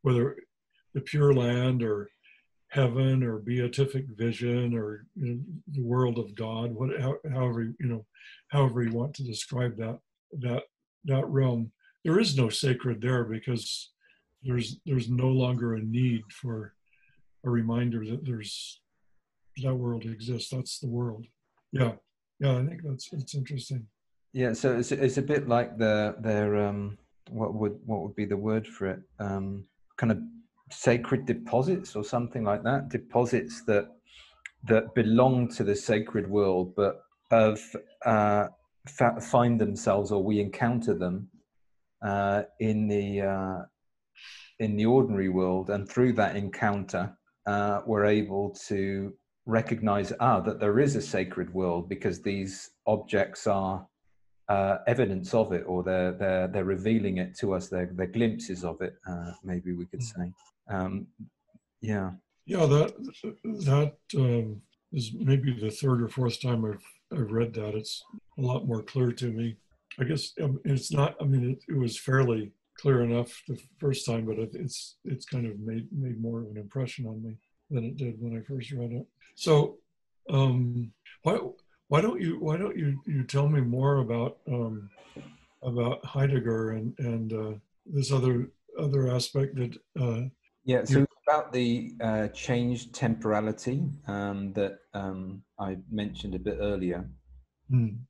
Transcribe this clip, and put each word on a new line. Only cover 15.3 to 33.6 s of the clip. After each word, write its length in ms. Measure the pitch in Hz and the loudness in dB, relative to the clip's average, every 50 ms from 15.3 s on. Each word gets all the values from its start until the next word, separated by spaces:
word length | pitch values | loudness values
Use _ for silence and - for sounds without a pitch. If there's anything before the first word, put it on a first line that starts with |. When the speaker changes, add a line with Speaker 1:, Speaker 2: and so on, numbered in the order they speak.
| 131 131 127 123 127 117 120 117 113 | 4 4 2 2 0 0 0 0 -2
Speaker 1:
a 60 | 110 | -2
need 420 | 110 110 113 123 127 127 117 113 113 - | -2 -2 0 2 2 2 2 0 -4 -8
for 440 | - - - 123 113 110 107 104 _ _ _ _ _ _ _ _ _ _ - _ _ _ - | -16 -10 -8 -6 -6 -6 -8 -10 _ _ _ _ _ _ _ _ _ _ -20 _ _ _ -4
a 60 | 127 | 0
reminder 540 | 120 117 113 113 117 120 123 120 117 113 107 | 2 2 2 2 0 0 0 0 0 -2 -4
that 200 | 107 117 151 165 | -4 -6 -6 -4
there's, 560 | 135 120 110 110 101 - - - - - _ _ _ _ _ _ _ _ _ _ _ _ _ _ _ - - | -6 -6 -6 -6 -10 -10 -12 -12 -14 -16 _ _ _ _ _ _ _ _ _ _ _ _ _ _ _ -12 -4
that 120 | 127 135 127 | -2 0 0
world 300 | 127 123 120 117 113 107 | 0 -2 -2 -4 -4 -4
exists. 460 | 113 113 104 110 120 123 113 - - | -6 -8 -8 -6 -6 -4 -4 -6 -6
That's 280 | - 127 127 - - - | -6 -6 -6 -6 -10 -8
the 100 | - 123 | -6 -4
world. 380 | 117 120 123 120 110 110 113 - _ _ _ _ _ _ _ _ | -4 -2 -4 -4 -6 -8 -14 -18 _ _ _ _ _ _ _ _
Yeah. 200 | - 139 127 117 110 - _ _ _ _ _ _ _ _ | 0 2 2 2 0 -6 _ _ _ _ _ _ _ _
Yeah. 160 | 143 139 127 127 | 2 2 2 2
I 80 | 131 | 0
think 160 | 151 175 165 | -2 -4 -6
that's, 300 | 160 147 135 127 - - | -6 -6 -6 -8 -8 -10
it's 220 | - 151 127 - - | -8 -8 -8 -6 -4
interesting. 520 | 143 131 - 147 127 117 - 139 123 110 107 _ _ _ _ _ _ _ _ | -6 -6 -4 -6 -8 -6 -6 -8 -8 -8 -10 _ _ _ _ _ _ _ _
Speaker 2:
Yeah. 200 | - 131 127 120 | -2 0 0 0
So 240 | 110 - - 135 123 120 | 0 2 2 2 2 2
it's, 140 | 123 - | 2 0
it's 260 | 143 135 139 127 - 143 | 0 2 2 2 2 2
a 40 | |
bit 260 | 131 - 151 139 143 123 | 0 2 0 0 2 4
like 300 | 117 120 120 120 - 110 | 2 2 2 0 0 2
the, 380 | 113 107 107 107 107 104 104 - | 4 4 4 4 2 0 -2 -2
their, 460 | 113 113 107 104 104 104 104 104 104 | -2 0 2 2 4 4 2 2 2
um, 320 | 101 101 101 101 104 104 - _ _ _ _ _ - | 2 0 -2 -4 -6 -8 -12 _ _ _ _ _ -12
what 240 | 120 113 110 90 95 | -6 -4 -4 -2 -2
would, 240 | 107 107 104 101 - - | 0 -2 -2 -2 -4 -6
what 160 | 110 110 98 | -4 -4 -4
would 120 | 82 104 107 | -4 -6 -4
be 120 | - 104 | -4 -2
the 100 | 95 101 | -2 -2
word 300 | 98 101 110 110 110 107 | -2 0 0 0 0 -2
for 220 | - - - 98 95 | -4 -10 -6 -4 -4
it? 120 | 92 92 - _ _ - | -4 -6 -10 _ _ -8
Um, 460 | 104 101 98 98 95 98 98 98 98 _ _ _ _ _ _ | -6 -4 -4 -4 -4 -6 -8 -10 -12 _ _ _ _ _ _
kind 160 | - - 113 | -2 0 0
of 60 | 110 - - - - - - _ _ _ _ - | 0 -2 -8 -12 -14 -18 -20 _ _ _ _ -20
sacred 540 | - - - 131 120 120 117 - 135 - 143 | -16 0 2 4 4 4 2 0 -2 0 0
deposits 680 | - 123 - - - - 120 131 170 185 185 185 - - | -2 -2 -4 -2 -2 0 0 2 2 0 -2 -4 -8 -8
or 80 | 104 104 | -8 -6
something 400 | - - 120 120 120 - 131 110 | -4 -4 -4 -4 -4 -4 -4 0
like 180 | 104 101 107 - | 0 0 0 0
that. 240 | 117 135 139 143 - | 0 0 0 -2 -4
Deposits 760 | - 117 - - - 117 123 117 - 117 - - - - | -6 -6 -6 0 2 2 2 4 2 0 -2 -2 -12 -8